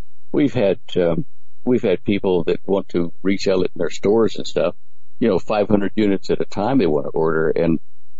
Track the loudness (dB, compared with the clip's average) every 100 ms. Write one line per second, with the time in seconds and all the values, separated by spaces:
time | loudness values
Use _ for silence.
0 | -2 -2 0 0 0 2 0 0 -2 0
1 | 2 2 0 -2 -2 -2 0 0 0 0
2 | 0 0 0 0 0 0 0 -2 0 -2
3 | 0 0 0 0 0 0 0 -2 -2 0
4 | 2 2 2 0 -2 0 0 -2 -4 -4
5 | -2 0 2 2 0 0 2 2 2 0
6 | 2 0 0 0 -2 -2 0 0 2 0
7 | -2 0 0 2 0 2 0 0 -2 -4
8 | -4